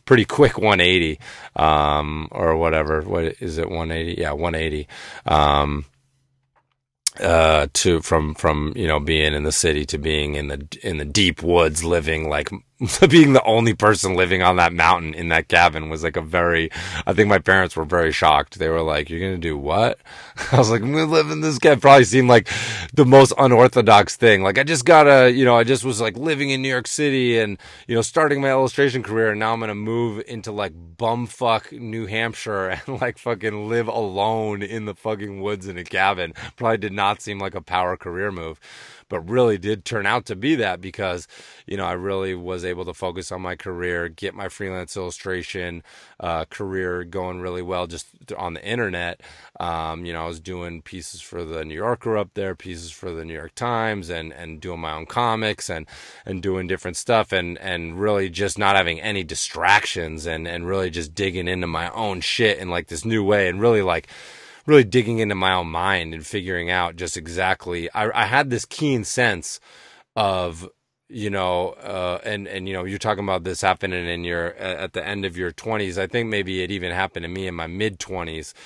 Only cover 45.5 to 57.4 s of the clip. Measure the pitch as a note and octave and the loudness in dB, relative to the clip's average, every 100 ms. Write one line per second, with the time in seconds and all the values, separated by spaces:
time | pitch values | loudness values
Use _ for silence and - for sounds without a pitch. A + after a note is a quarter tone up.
45.5 | F#2+ F2 E2+ - - - - F2+ E2 E2 | -10 -10 -12 -16 -20 -20 -12 -6 -6 -8
46.5 | - G2 F#2+ F#2 F2+ F2 F#2+ F2+ F2+ F2+ | -10 -8 -6 -4 -6 -8 -8 -8 -8 -8
47.5 | F2+ F2+ F2+ F2 E2+ - _ - - F#2 | -8 -6 -6 -6 -10 -16 _ -16 -10 -10
48.5 | E2 G2 A#2+ G#2+ F2 F2 - - - - | -10 -6 -4 -4 -4 -8 -10 -16 -20 -20
49.5 | - F2 E2 D#2+ D#2+ F2 E2 E2 E2 E2 | -10 -6 -6 -6 -8 -10 -8 -8 -10 -12
50.5 | F2+ F2 E2 - F#2 - - - F2 E2 | -12 -12 -14 -16 -16 -16 -18 -14 -12 -10
51.5 | E2 D#2 D#2 A2 A#2 A#2 A2 F#2+ - G2 | -10 -10 -8 -6 -6 -4 -4 -4 -8 -8
52.5 | F2+ F#2+ E2+ E2+ - F#2+ E2 E2 D#2+ D#2 | -8 -12 -14 -16 -14 -12 -10 -10 -12 -14
53.5 | - A#2+ A#2 A2 G#2 E2+ E2+ D#2+ C#2 E2+ | -8 -4 -2 -2 -4 -8 -10 -10 -14 -16
54.5 | D#2+ F2 E2+ E2 D#2 D#2+ - A#2+ A2 A2 | -14 -12 -10 -10 -10 -8 -4 -2 -2 -4
55.5 | G#2 - E2 - - - - - F#2+ G2 | -6 -8 -10 -12 -18 -20 -18 -10 -6 -4
56.5 | F#2 F2+ F#2 F#2 F2 - A2+ G#2 F#2+ | -4 -4 -6 -8 -8 0 0 2 -2